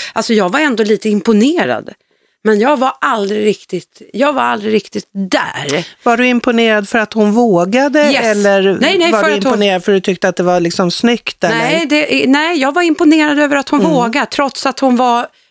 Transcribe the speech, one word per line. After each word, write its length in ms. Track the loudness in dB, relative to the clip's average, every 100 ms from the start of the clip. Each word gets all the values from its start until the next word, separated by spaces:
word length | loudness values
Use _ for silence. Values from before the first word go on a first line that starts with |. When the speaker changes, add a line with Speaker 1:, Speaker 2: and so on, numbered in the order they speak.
| -10
Speaker 1:
alltså, 200 | -6 0
jag 160 | 0 0
var 100 | 0
ändå 240 | -2 0
lite 260 | 0 0 0
imponerad. 800 | -2 2 2 4 2 -2 -4 -8 -20 _ _ _ _
Men 160 | -2 0
jag 180 | 2 0
var 160 | -2 -2
aldrig 440 | -4 -2 -4 -2 -2
riktigt, 560 | -2 -6 -12 -12 _ -14
jag 200 | -4 -2
var 80 | 0
aldrig 320 | -2 -2 -2
riktigt 340 | -2 -2 -12 -10
där. 760 | -8 -4 -2 -4 -8 -6 -4 -6 -6
Speaker 2:
Var 140 | -2 0
du 100 | 2
imponerad 640 | 0 0 2 2 0 0
för 100 | -2
att 140 | -2
hon 180 | 0 2
vågade? 680 | 2 2 2 2 0 2 2
Speaker 1:
Yes. 260 | 2 2 0
Speaker 2:
Eller 520 | 2 2 2 2 2
Speaker 1:
Nej, 160 | 0 2
nej, 140 | 2
Speaker 2:
var 80 | 2
Speaker 1:
för 60 | 0
Speaker 2:
du 60 |
Speaker 1:
att 100 | 0
hon 80 | 0
Speaker 2:
imponerad 300 | 0 0 0
för 80 | 0
att 40 | 0
du 60 |
tyckte 260 | 0 -2 -2
att 80 | 0
det 80 |
var, 160 | 0 2
liksom, 320 | 0 0 -2
snyggt, 520 | 0 0 0 -4 -4
eller? 140 | -2 -2
Speaker 1:
Nej, 280 | 0 -2 0
det, 400 | -2 0 0 2
nej, 320 | 2 0 0
jag 140 | 0
var 80 | 0
imponerad 580 | 0 2 4 4 2 2
över 160 | 0 0
att 140 | -2
hon 100 | 0
Speaker 2:
Mm. 120 | 2
Speaker 1:
vågade, 340 | 2 0 -2 -4
trots 400 | -2 -2 -2 -6
att 140 | -2
hon 160 | 0 2
var 320 | 2 0 -4 _ _